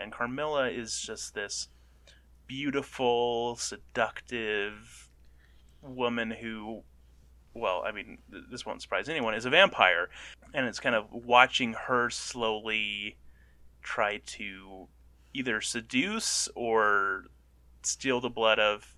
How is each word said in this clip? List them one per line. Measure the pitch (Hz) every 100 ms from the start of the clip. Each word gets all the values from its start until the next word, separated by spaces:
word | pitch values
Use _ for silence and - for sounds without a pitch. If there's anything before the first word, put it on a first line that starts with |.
And | 104
Carmilla | - 120 131 151 147 127
is | 92 113 -
just | - 107 - 107
this | 101 - - - - _ - - - - -
beautiful, | 131 143 139 131 - 127 120 120 117 120 120
seductive | - 110 - 123 110 - - 123 110 107 101 107 117 - - - - - - - - -
woman | 143 127 120 117 113
who, | 110 117 110 107 113 - - - - - - -
well, | - 110 90 -
I |
mean, | 104 - - -
th-, | 95 -
this | 120 -
won't | -
surprise | - 95 104
anyone, | 160 113 107
is | 123
a |
vampire. | 151 196 - 95 87 90 - - - -
And | 147 127
it's | 104
kind | 135 117
of | 107
watching | 120 120 123 127 - 123
her | 110 - 123 120
slowly | - - 123 113 107 110 110 104 101 104 - - - - - - -
try | - - 107 104 -
to | - 104 95 98 95 92 _ - - _
either | 139 127 107
seduce | - 120 113 127 180 220 - - - -
or | 117 113 107 101 98 95 87 - _ _ - -
steal | - - 135 123
the | 123
blood | 120 110 107
of, | 107 104 -